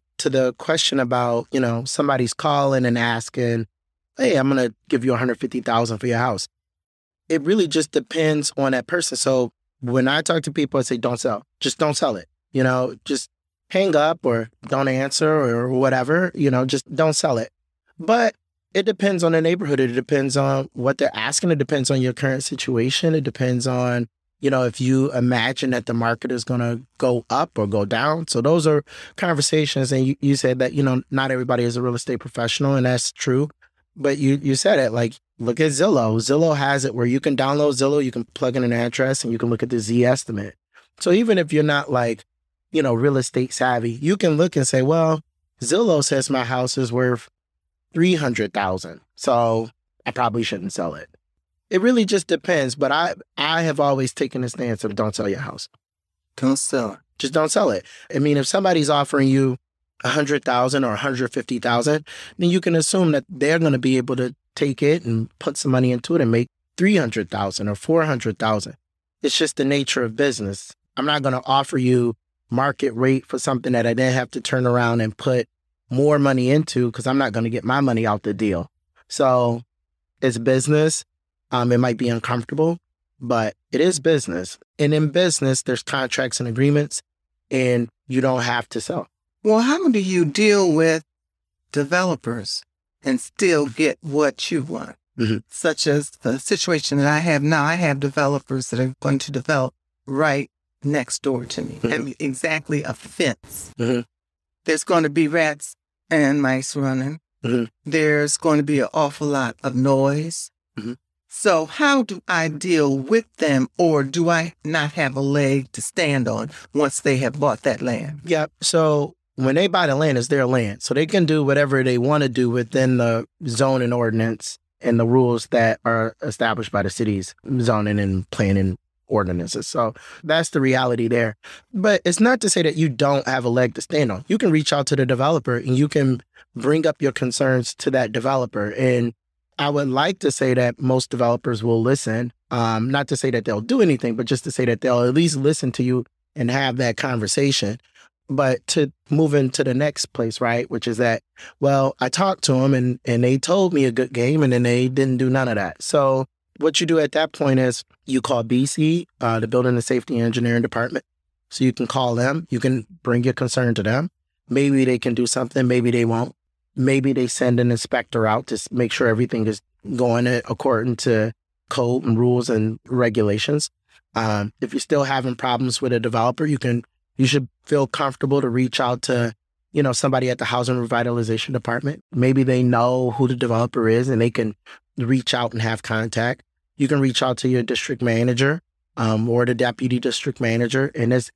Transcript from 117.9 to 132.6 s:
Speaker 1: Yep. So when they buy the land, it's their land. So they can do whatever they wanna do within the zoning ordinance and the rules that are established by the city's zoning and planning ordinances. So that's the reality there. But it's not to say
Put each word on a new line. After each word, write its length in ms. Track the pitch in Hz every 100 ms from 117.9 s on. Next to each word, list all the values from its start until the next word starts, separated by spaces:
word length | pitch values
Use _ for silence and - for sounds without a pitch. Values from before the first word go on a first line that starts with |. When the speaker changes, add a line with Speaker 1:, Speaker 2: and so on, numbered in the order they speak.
| 113 147 151
Speaker 1:
Yep. 280 | 165 156 151 -
So 540 | - 165 156 147 165 - _
when 220 | - 131 147
they 100 | 190
buy 220 | 185 160
the 60 |
land, 220 | 139 156 127
it's 120 | 113
their 180 | 139 127
land. 360 | 131 107 -
So 120 | -
they 120 | 135 160
can 200 | 196 156
do 180 | 156
whatever 380 | 139 139 143 135
they 160 | 127 123
wanna 300 | 131 151 135
do 200 | 123 120
within 460 | 123 117 135 131 123
the 280 | 117 113 - - 147
zoning 460 | 113 135 131 120
ordinance 640 | 123 117 113 113 113 - - _ _
and 180 | 123 117
the 80 | 117
rules 420 | 127 123 117 -
that 320 | 120 113 110
are 300 | 117 117 110 -
established 480 | 147 - 117 98 90
by 120 | 101
the 80 | 98
city's 440 | - 107 98 92 - - 127
zoning 380 | 117 110 104 104
and 320 | 98 95 -
planning 480 | - 101 98 95 90 _ _ -
ordinances. 600 | 104 92 90 85 107 -
So 280 | 135 113 - - -
that's 280 | 156 160 165
the 100 | 147
reality 480 | 131 127 127 120 117
there. 280 | 120 110 - - - _
But 300 | 208 208 190
it's 160 | 175 175
not 200 | 233 254
to 80 | 208
say 120 | 190